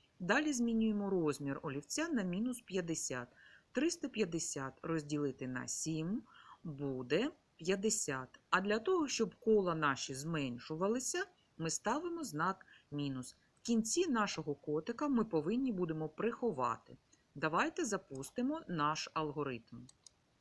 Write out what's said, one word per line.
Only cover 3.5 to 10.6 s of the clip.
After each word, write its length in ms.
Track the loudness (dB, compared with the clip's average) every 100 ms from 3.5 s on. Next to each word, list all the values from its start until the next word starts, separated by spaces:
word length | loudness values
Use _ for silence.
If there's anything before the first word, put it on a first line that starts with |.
| -20 _
Триста 360 | 0 2 0 -4
п'ятдесят 640 | 0 0 0 -2 -4 -6 -6
розділити 680 | -2 -2 0 0 0 -2 -4
на 200 | -4 -4
сім 540 | -4 -2 -2 -2 -2 -6 -20 -20 -12
буде 680 | -10 -4 -2 -2 0 2 2 -4 _ -6
п'ятдесят. 840 | -2 2 2 2 0 -2 -4 -12 0
А 100 | 2
для 180 | 2 0
того, 300 | 2 2 2
щоб 260 | 0 -2
кола 400 | 0 4 6 6
наші 400 | 2 2 2 -2
зменшувалися, 1120 | -6 -2 0 0 -4